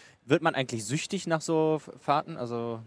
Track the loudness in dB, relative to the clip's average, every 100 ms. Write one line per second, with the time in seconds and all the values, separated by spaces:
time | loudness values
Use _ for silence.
0 | -20 -18 2 2 4 0 0 -4 -2 -2
1 | -2 -4 0 -2 2 2 2 2 -4 -6
2 | 0 0 0 -6 -6 -4 -4 -6